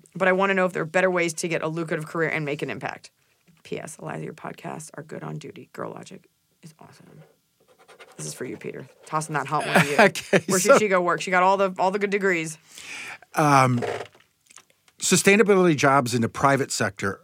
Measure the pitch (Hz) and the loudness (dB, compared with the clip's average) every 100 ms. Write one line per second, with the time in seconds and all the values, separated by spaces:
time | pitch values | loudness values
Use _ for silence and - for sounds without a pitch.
0 | _ 175 185 185 196 190 185 156 156 185 | _ -2 0 2 2 2 0 -2 -4 0
1 | 185 180 170 160 175 165 160 160 160 165 | 0 0 -2 -4 -4 -4 -4 -6 -6 -6
2 | 156 170 160 160 143 151 139 104 - - | -6 -4 -4 -2 -4 -6 -8 -8 -10 -12
3 | - _ _ _ _ _ - - 160 - | -18 _ _ _ _ _ -12 -12 -12 -14
4 | 156 151 156 156 - - 160 139 156 - | -14 -12 -12 -14 -16 -14 -14 -14 -14 -18
5 | 156 - 151 156 147 - - - - - | -16 -14 -12 -12 -14 -18 -18 -14 -12 -14
6 | - 190 _ _ _ _ 165 - 107 - | -18 -20 _ _ _ _ -20 -20 -20 -20
7 | - - - _ _ _ _ _ _ - | -20 -20 -20 _ _ _ _ _ _ -20
8 | - - 156 - 123 - - - 135 _ | -20 -16 -14 -10 -10 -10 -12 -12 -14 _
9 | - 156 156 151 135 151 - 147 143 143 | -8 -6 -4 -4 -2 -4 2 2 2 4
10 | 202 - - 185 - 190 202 277 214 185 | 4 2 0 0 2 2 6 6 4 2
11 | 175 156 190 180 185 196 196 185 185 202 | 2 -2 0 2 4 4 2 0 -2 0
12 | 196 202 196 170 160 156 _ - - - | -2 0 0 0 -4 -10 _ -20 -16 -14
13 | - - - - 147 139 131 120 - - | -14 -16 -8 0 4 6 6 2 -2 -6
14 | - _ _ _ _ - _ _ _ - | -10 _ _ _ _ -20 _ _ _ -8
15 | - 180 196 202 208 196 180 143 143 139 | 0 2 4 4 6 4 4 4 4 4
16 | 120 120 113 - 139 135 135 - 107 - | 2 0 -2 0 2 2 0 -4 -4 -4
17 | 98 95 | -6 -8